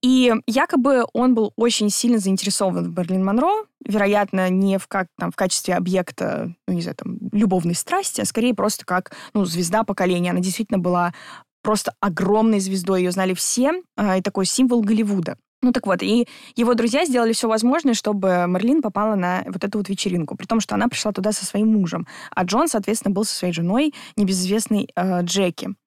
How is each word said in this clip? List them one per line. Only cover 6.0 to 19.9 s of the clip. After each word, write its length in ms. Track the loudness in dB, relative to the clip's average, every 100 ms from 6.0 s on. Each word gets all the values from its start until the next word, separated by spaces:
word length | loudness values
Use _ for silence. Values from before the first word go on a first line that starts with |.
| -2 -6 -4 -4 -6 -10 -6
ну, 60 |
не 80 | -4
знаю, 140 | -4 -8
там, 220 | -10 -8 -4
любовной 420 | 0 2 2 0
страсти, 460 | -4 -2 -2 -2 -4
а 40 | -4
скорее 280 | 0 0
просто 300 | 0 -2 -2 -4
как, 260 | -4 -4 -16 -6
ну, 100 | -2
звезда 400 | 0 -2 0 0
поколения. 460 | 0 0 0 0 0
Она 100 | 0
действительно 380 | -2 -4 -2 -2
была 360 | 0 0 0 -4 -18 -20 -20 _
просто 320 | -2 0 -2 -4
огромной 600 | -4 -2 2 4 4 2
звездой, 400 | 0 -4 0 0
ее 80 | 0
знали 220 | 0 -2
все, 480 | -2 -2 0 0 0 -8 -4
а, 220 | 0 0
и 40 |
такой 240 | -2 -2 -2
символ 360 | 2 2 2
Голливуда. 540 | 2 2 2 -2 -4 -8 _ _
Ну 100 | 0
так 140 | 0 0
вот, 160 | -2
и 260 | 2 0 0 -6 -14 -2
его 180 | 2
друзья 320 | 2 2 2 2
сделали 260 | 2 2
все 160 | 0 0
возможное, 460 | 2 2 2 2
чтобы 520 | 0 0 0 2 2 2
Мерлин 340 | 2 2 2
попала 340 | 0 0 0 0
на 280 | 0 -2 -4
вот 180 | -6
эту 140 | -4 -4
вот 100 |
вечеринку, 480 | -4